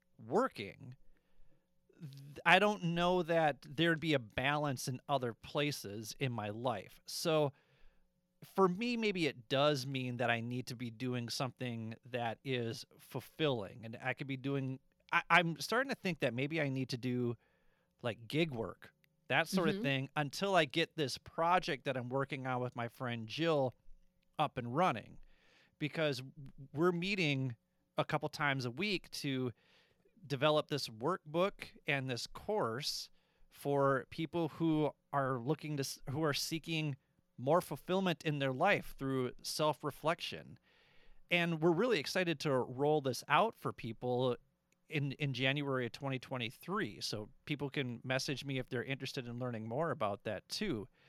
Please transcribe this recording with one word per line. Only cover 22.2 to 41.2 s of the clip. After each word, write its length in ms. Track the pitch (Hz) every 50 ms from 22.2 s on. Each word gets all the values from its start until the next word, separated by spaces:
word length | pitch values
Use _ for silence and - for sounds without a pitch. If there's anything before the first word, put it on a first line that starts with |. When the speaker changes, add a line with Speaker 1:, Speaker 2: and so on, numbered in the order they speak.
| 135 - 151 135 131
Speaker 1:
on 140 | 131 127 127
with 140 | 127 123 -
my 120 | 117 117
friend 400 | 117 - - 135 120 117 117 113
Jill 460 | 110 110 139 165 165 160 143 135 127 - - _ - - - - _ _ _ _ _ _
up 200 | - 151 135 -
and 160 | 131 117 120 120
running, 440 | 151 185 175 131 104 - - - - - - - _ _ _ _ _ _ _ _
because 420 | _ 151 139 - 165 156 151 139 117
w-, 140 | 131 135 - - 135 135 - - 139 - -
we're 180 | 135 170 180
meeting 640 | 175 170 175 190 208 190 170 147 143 135 131 131 117 - _ _ _ _ _ _ _
a 80 | - 143
couple 240 | - - 147 - 147
times 360 | - - 151 143 135 135 123
a 60 | 123
week 400 | 117 139 196 214 196 165 - -
to 400 | - - - 143 135 131 127 123 - - _ _ _ _ _ _ _ _ _ _ _ _ -
develop 400 | 131 143 123 139 156 151 151 143
this 220 | - 156 135 - -
workbook 600 | 117 107 120 156 180 - - 147 147 170 180 202 - - - - - - _
and 220 | - 143 139 131 131
this 180 | 123 117 -
course 840 | - - - - - 214 214 151 113 110 127 151 - - - - - - _ _ _ _ _ - -
for 540 | - - - 143 143 139 139 135 139 127 - -
people 400 | - - 165 151 - 170 165 143 -
who 360 | - 165 165 156 151 151 139 - _ _ _ -
are 260 | 143 135 131 135 123
looking 380 | 117 135 156 - - 151 151
to 40 | 139
s-, 180 | 135 - - - - -
who 140 | 123 151 165
are 100 | 151 139
seeking 600 | - - - 160 160 - 165 165 156 156 147 135 - _ _ _ _ _ _ _
more 240 | - 127 135 160 180
fulfillment 600 | - - 156 - - - 185 190 196 180 160 - -
in 140 | 160 147 143
their 120 | 139 135
life 440 | 131 127 170 202 196 135 180 - - -
through 320 | 139 135 135 131 127 123 - -
self-reflection. 1160 | - - - - 156 151 147 - - 147 - - - 151 170 - - - - 80 - 69 - - _ _ _ _ _ _ _ - - - - -